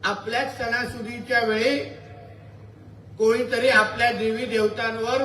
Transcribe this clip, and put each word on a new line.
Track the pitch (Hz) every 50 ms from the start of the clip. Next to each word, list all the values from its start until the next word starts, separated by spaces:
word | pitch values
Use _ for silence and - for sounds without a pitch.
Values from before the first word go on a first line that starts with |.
| -
आपल्याच | 208 202 196 - 220 233 247 269 - - -
सणासुदीच्या | 247 233 233 247 240 196 - 247 220 214 240 240 - - 254 240 233
वेळी | 220 214 220 220 185 294 - - - - - - - - - - - - - - - - - - - - - - - - - - - - -
कोणीतरी | 220 220 226 240 247 - 254 233 247 262
आपल्या | 247 - 214 208 214 226 233 240
देवी | 226 196 220 220 220 226 254 233
देवतांवर | 220 220 214 214 - - 233 233 226 226 226 233 254 262 277